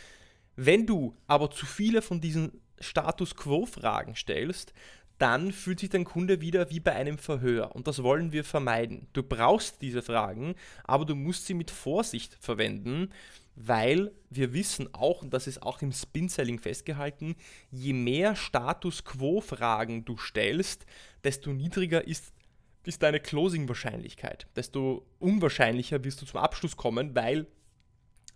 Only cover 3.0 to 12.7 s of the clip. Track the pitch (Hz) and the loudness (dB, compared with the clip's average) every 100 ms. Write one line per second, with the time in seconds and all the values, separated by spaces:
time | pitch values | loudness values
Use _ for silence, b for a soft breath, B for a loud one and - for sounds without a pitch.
3 | 156 - 175 - 143 147 240 - 113 104 | 4 4 0 -2 2 2 2 0 2 2
4 | - 113 - 73 139 185 - B B B | 0 -6 -2 0 0 -4 -10 B B B
5 | B _ 123 127 185 196 185 180 196 185 | B _ 4 4 0 -4 -4 -4 0 0
6 | 175 170 185 185 160 180 175 165 160 120 | 0 0 2 2 4 2 2 2 2 2
7 | 143 151 - 139 127 117 110 - 139 135 | -2 -4 -4 0 2 2 0 -4 -6 0
8 | 123 147 170 151 147 151 127 113 117 - | 4 4 2 -4 -2 0 2 0 -2 -6
9 | - - 127 117 120 220 - - 135 120 | -6 -6 -2 4 6 6 2 -8 -6 -6
10 | - 117 101 107 147 180 B B - 139 | 0 0 0 -4 -8 -8 B B 0 0
11 | 156 143 147 180 - 180 165 - - 175 | 2 -2 -2 -4 -4 -4 -4 -6 -2 0
12 | 226 117 - - - 107 110 | 0 -4 -10 -10 -6 0 0